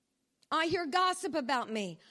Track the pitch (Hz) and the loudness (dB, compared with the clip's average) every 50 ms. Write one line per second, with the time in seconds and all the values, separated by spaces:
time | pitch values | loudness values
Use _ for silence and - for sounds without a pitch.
0 | _ _ _ _ _ _ _ _ _ - 277 311 320 339 339 359 349 285 254 359 | _ _ _ _ _ _ _ _ _ 0 0 2 2 2 2 0 0 0 2 2
1 | 370 370 359 - - 339 269 311 254 233 277 247 220 208 220 220 202 180 160 - | 2 2 2 0 -4 -4 -2 -2 0 0 0 0 -2 -2 -4 -4 -4 -4 -8 -12
2 | - - | -16 -20